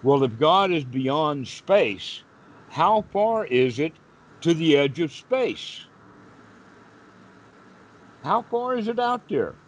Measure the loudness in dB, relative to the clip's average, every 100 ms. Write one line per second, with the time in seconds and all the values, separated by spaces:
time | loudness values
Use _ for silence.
0 | 4 4 2 2 4 4 2 0 -2 -4
1 | -2 0 -2 -4 -8 -14 0 2 2 -2
2 | -12 -14 -20 _ -20 -20 -14 0 2 2
3 | -2 -2 0 0 0 2 2 0 -6 -6
4 | _ _ -20 -6 0 2 4 4 4 0
5 | -6 -6 -4 -2 -2 -4 -12 -16 -20 -20
6 | -20 -20 -20 -20 -20 -20 -20 -20 -20 -20
7 | -20 -20 -20 -20 -20 -20 -20 -20 -20 -20
8 | -20 -14 -2 -2 -2 -6 -4 -4 -4 -2
9 | -2 -4 -4 -4 -4 -8